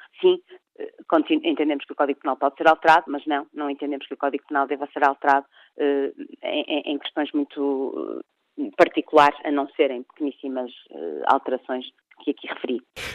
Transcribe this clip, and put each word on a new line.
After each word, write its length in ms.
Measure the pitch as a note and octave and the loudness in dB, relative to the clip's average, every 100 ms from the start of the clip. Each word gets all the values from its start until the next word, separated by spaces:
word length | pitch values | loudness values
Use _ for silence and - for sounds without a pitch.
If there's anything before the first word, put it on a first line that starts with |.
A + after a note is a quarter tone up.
| - - | -20 2
sim, 220 | F#3 - _ F#4 _ - | 2 2 _ -20 _ -14
eh, 140 | - _ - | -14 _ 0
continu-, 340 | D#3+ - D#3 | 0 2 0
entendemos 400 | E3 C#3+ D3+ C#3+ | 0 -2 0 -2
que 80 | - | -6
o 40 | D3 | -2
Código 240 | C#3+ C#3 | -2 -2
Penal 160 | D#3 C3 | -4 -2
pode 200 | C#3 - | -2 2
ser 120 | D#3+ | 4
alterado, 360 | D#3+ D#3+ E3 D#3 | 4 6 6 4
mas 180 | C#3+ | -8
não, 220 | D#3 C#3+ D#3 | -4 -4 -4
não 160 | D3 D3 | -8 -8
entendemos 360 | C#3 C#3+ C#3+ - | -6 -6 -8 -10
que 60 | |
o 20 | - | -4
Código 280 | C#3 C#3 - | -4 -4 -4
Penal 180 | C#3+ C#3 | -2 -2
deva 220 | C#3 C#3+ | -4 -6
ser 120 | C#3+ | 0
alterado, 420 | C#3 C#3 D3 C#3 - _ _ - | 2 2 4 4 2 _ _ -2
eh, 360 | C#3+ C#3+ C#3 - - - | 0 0 -2 -6 -16 -10
em, 200 | - D3 | -6 -6
em, 200 | - D3 - | -4 -6 -4
em 40 | C#3+ | -8
questões 320 | - D#3+ D3 | -6 -6 -4
muito, 920 | D3 C#3 D3 C#3 C3+ C3+ - A1+ A1+ - _ _ - | -2 -4 -4 -2 -2 -4 -6 -8 -10 -14 _ _ -10
eh, 120 | B2 - | -6 2
particulares, 600 | E3+ D#3+ - D#3 C#3+ - | 2 2 2 6 6 4
a 80 | D#3 | -4
não 160 | C#3+ C#3 - | -2 -2 0
serem 260 | C#3 B2 | 0 0
pequeníssimas, 720 | - - C#3+ - C#3 C3 B2 - _ | -10 -6 -6 -6 -8 -6 -8 -12 _
eh, 320 | C#2+ E2 D2+ - | -12 -10 -4 0
alterações 600 | C3+ - B2+ - B2+ B2+ _ _ _ | 0 0 -6 -4 -8 -8 _ _ _
que 80 | - | -6
aqui 160 | C#3 - | -6 -8
referi. 340 | - - B2 _ - - | -10 -6 -6 _ -14 -14